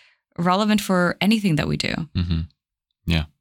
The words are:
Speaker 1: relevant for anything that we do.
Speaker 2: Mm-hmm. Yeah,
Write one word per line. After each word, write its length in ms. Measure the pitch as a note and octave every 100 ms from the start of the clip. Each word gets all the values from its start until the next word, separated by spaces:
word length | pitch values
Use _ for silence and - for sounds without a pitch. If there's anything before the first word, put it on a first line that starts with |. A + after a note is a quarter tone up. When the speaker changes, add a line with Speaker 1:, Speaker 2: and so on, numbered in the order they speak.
| _ _ _ -
Speaker 1:
relevant 440 | F3 F#3 G#3+ G#3+
for 360 | - F#3 F3 -
anything 360 | G3 A3+ G3 D3+
that 100 | -
we 80 | -
do. 180 | - - D#3
Speaker 2:
Mm-hmm. 260 | F#2 F2 E2 E2 _ _ _ _ _ -
Yeah, 180 | E2 D2+ _